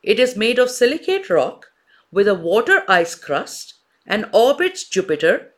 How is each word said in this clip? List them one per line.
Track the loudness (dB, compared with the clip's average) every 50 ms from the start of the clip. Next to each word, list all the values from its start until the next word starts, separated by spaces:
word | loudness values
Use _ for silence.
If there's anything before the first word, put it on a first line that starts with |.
| 0
It | -2 0 2
is | 0 0 0
made | -2 -2 0 0 0
of | 0 -2
silicate | 0 0 0 0 0 -2 -4 -4 -4 -4 -2 0
rock | 0 0 0 -2 -6 -12 -20 _ _ _ _ _ _ _ _ _
with | -2 0 2 2
a | 0
water | 0 -2 0 0 0 2 2 2 0 2
ice | 2 2 2 2 0 -6
crust | -14 -8 -6 -6 -6 -6 -8 -14 -16 -18 -20 -20 _ _ _ _ _ _
and | -6 -6 -6 -4 0
orbits | 4 4 4 4 4 2 0 -2 -2 -6 -12
Jupiter | -6 -4 -4 -2 -2 -4 0 2 0 0 0 -4 -14 _